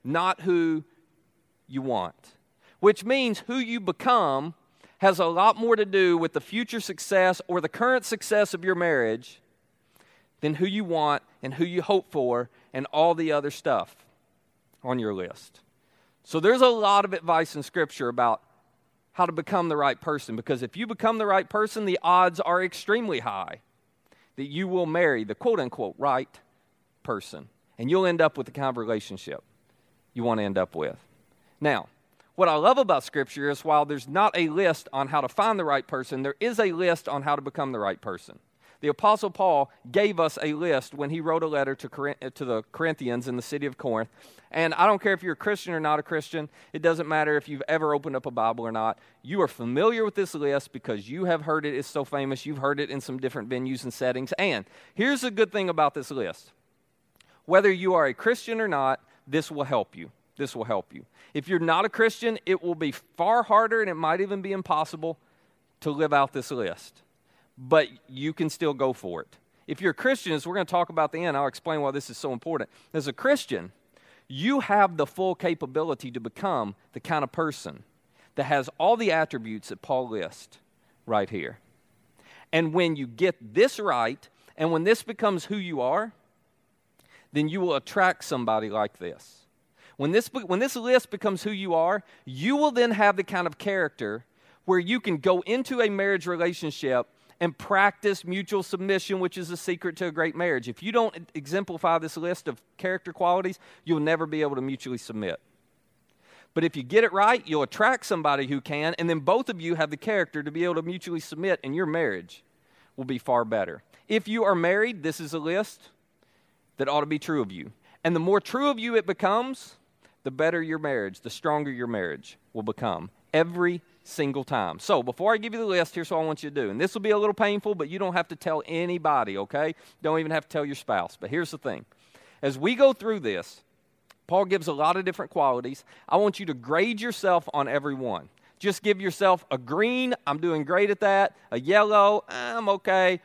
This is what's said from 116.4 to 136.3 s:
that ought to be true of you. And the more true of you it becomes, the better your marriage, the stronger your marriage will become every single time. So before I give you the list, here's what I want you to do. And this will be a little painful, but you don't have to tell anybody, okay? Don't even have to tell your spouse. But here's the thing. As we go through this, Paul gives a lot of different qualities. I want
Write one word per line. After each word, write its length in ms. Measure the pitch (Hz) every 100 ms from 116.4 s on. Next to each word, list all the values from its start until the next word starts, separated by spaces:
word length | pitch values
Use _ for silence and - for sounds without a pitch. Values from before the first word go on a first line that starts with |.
| _ _ _ -
that 100 | 135
ought 140 | 147
to 60 | 147
be 120 | 151
true 220 | - 151
of 100 | 107
you. 200 | 90 69 - _ _
And 120 | 165 170
the 40 |
more 200 | 170 202
true 300 | - 254 285
of 80 | 240
you 180 | 233 233
it 100 | 180
becomes, 720 | 185 190 214 254 269 - - _ _ _ _
the 80 | 135
better 300 | 131 160 170
your 180 | 160 160
marriage, 420 | 151 131 98 95
the 80 | 120
stronger 420 | - 156 151 147
your 160 | 123 123
marriage 500 | 110 87 71 - - _
will 100 | 113
become 460 | 107 - 117 82 87 - _
every 480 | 156 165 175 175 175 - _
single 400 | - - 143 139
time. 360 | 131 131 92 80
So 220 | - 175
before 320 | 123 - 190
I 40 | 226
give 160 | 226
you 60 | 226
the 60 | 220
list, 300 | 180 165 175
here's 160 | 160
what 80 | 165
I 60 | 160
want 180 | 156
you 60 | 151
to 120 | 143
do. 80 | 110
And 100 | 104
this 140 | 185
will 80 | 220
be 100 | 202
a 60 | 208
little 160 | 208
painful, 420 | 196 208 208 214 196
but 140 | 151
you 100 | 175
don't 140 | 190
have 140 | 180 170
to 60 | 160
tell 260 | 175 156 -
anybody, 720 | 165 175 175 160 143 107 98
okay? 380 | 101 147 160 165 - _
Don't 180 | 156 160
even 120 | 156
have 120 | 160
to 60 | -
tell 160 | 160 143
your 100 | 139
spouse. 420 | - 101 85 -
But 100 | 104
here's 220 | 147 165
the 60 | 156
thing. 280 | 131 80 - _ _ _ _ _
As 160 | 139 131
we 180 | 170 240
go 180 | 277
through 280 | 254 220 214
this, 420 | 123 92 - - _ _ _ _ _ _ -
Paul 180 | 180 190
gives 220 | 190 160
a 60 |
lot 220 | 143 156 180
of 100 | 185
different 260 | 180 -
qualities. 520 | 180 139 123 123 139 - - -
I 100 | 180
want 220 | 208